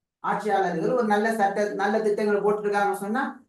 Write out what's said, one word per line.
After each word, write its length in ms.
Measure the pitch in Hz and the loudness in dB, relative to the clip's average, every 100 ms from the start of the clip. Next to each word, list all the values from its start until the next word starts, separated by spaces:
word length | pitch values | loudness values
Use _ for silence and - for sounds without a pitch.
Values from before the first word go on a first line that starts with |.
| _ _ | _ _
ஆட்சியாளர்கள் 720 | 175 208 208 196 180 170 - | -4 -2 0 0 0 0 0
ஒரு 160 | 254 214 | 0 2
நல்ல 280 | 208 220 226 | 2 0 2
சட்ட, 380 | 196 208 208 | 0 0 -2
நல்ல 280 | - 202 220 | -2 0 0
திட்டங்களை 400 | 214 - 208 202 | 0 0 2 2
போட்டிருக்காங்க 520 | 202 208 208 202 202 | 2 0 0 0 0
சொன்னா 500 | 190 202 254 294 - | -2 -4 -2 -4 -8